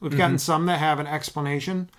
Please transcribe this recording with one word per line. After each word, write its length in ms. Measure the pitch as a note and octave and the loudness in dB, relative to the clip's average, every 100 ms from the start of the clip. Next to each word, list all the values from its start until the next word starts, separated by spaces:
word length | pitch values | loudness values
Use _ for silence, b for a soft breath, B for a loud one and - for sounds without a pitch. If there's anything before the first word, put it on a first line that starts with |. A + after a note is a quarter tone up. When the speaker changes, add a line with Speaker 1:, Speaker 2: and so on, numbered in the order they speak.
Speaker 1:
We've 160 | D#3+ C#3 | -2 2
gotten 160 | C#3 C3+ | 2 2
Speaker 2:
Mm-hmm. 20 | |
Speaker 1:
some 280 | - D#3+ E3+ | 2 2 2
that 120 | E3 | 2
have 200 | D#3 D3 | 2 0
an 60 | D3 | -2
explanation. 840 | D3+ - D3+ C#3+ C#3+ C#3 F#3 F3+ | -6 -6 -4 -2 -2 -2 -4 -6